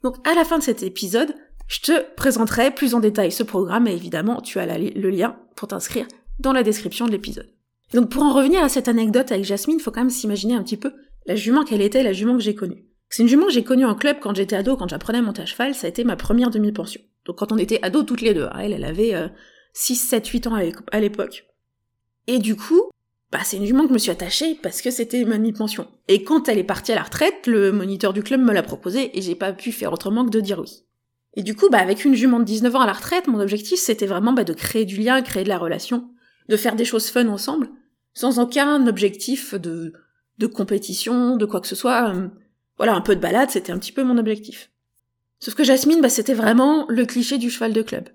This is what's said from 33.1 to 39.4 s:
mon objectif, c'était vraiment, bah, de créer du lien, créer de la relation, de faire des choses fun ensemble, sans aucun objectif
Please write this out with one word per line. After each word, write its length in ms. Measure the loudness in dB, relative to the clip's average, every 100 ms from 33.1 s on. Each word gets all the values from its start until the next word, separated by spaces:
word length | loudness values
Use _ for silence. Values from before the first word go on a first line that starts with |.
| -2 0
mon 140 | 0
objectif, 380 | 0 -2 -2 -2
c'était 260 | 0 0 0
vraiment, 260 | 0 2
bah, 140 | 2 0
de 80 |
créer 320 | -4 -2 -2 -2
du 100 | -2
lien, 260 | 2 2
créer 220 | 0 -4
de 60 | -2
la 80 | -2
relation, 520 | -2 -4 -4 -6 -6 _ _ _ -2
de 80 | 0
faire 220 | 0 0
des 80 | -2
choses 240 | -2 0
fun 180 | 0 0
ensemble, 420 | 0 -4 -4 -4 -8 _ _ _
sans 260 | -4 0 2
aucun 480 | 2 2 2 4 2
objectif 680 | 2 0 -2 -6 -6